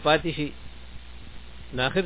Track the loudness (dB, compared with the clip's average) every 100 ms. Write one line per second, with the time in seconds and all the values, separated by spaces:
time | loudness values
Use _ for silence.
0 | 8 6 6 0 -2 -4 -12 -12 -12 -12
1 | -12 -12 -12 -12 -12 -12 -6 0 2 2